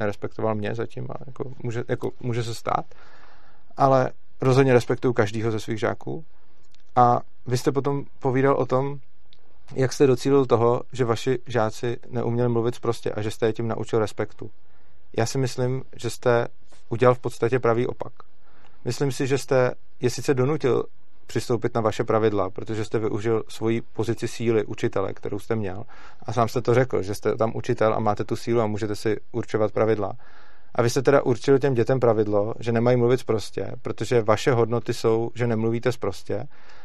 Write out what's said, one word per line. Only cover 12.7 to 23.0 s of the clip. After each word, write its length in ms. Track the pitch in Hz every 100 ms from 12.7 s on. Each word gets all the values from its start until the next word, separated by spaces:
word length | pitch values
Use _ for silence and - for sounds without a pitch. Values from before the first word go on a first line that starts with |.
sprostě 380 | 120 113 113 -
a 100 | -
že 80 | 107
jste 160 | - 113
je 60 |
tím 160 | 107 117
naučil 300 | 110 113 117
respektu. 520 | 107 - 107 - - - - - - - - -
Já 100 | 117
si 120 | 135
myslím, 440 | 127 - 123 131 - -
že 140 | 117
jste 380 | - 127 120 120 - - - -
udělal 260 | 113 123
v 40 | 123
podstatě 400 | 117 - 117 127
pravý 280 | 117 113 123
opak. 260 | - - - - - - - - -
Myslím 280 | 127 120 143
si, 140 | 123 139
že 120 | 135
jste 340 | - 131 123 - - -
je 100 | -
sice 240 | - -
donutil 500 | 131 127 156 135 117 - - - - -
přistoupit 480 | 120 - 120 120
na 60 | 117
vaše 240 | 110 104
pravidla, 460 | 123 110 110 101 95
protože 340 | 101 110 107
jste 140 | 107
využil 440 | 117